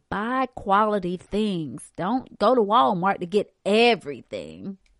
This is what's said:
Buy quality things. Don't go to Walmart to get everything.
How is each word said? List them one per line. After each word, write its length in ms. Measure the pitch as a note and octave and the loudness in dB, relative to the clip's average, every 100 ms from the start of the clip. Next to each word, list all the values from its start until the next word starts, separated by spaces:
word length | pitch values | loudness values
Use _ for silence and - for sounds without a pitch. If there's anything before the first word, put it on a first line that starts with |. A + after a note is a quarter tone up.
| - | -8
Buy 380 | F#3+ A3+ C4 B3+ - | -6 -4 -2 -4 -4
quality 600 | G3+ G3 G#3+ G#3 F3 F3+ | 0 2 4 0 -2 -8
things. 800 | - G3+ G#3+ F3+ D3 C3+ - - | -6 -4 -2 -2 -6 -10 -14 -8
Don't 420 | F3+ B3+ - - | -4 -4 -6 0
go 160 | G#3 | 2
to 80 | B3+ | 4
Walmart 580 | G3 A3+ C4+ F#3 F#3 - | 4 4 2 2 0 -2
to 60 | F3 | -2
get 260 | G3 - _ F#3+ | -2 -4 _ 0
everything. 1120 | G#3+ A#3+ G3+ C#3+ A#2+ - G2+ D2+ D#2+ E3 G3 _ _ | 4 4 2 -2 -14 -10 -12 -12 -14 -14 -14 _ _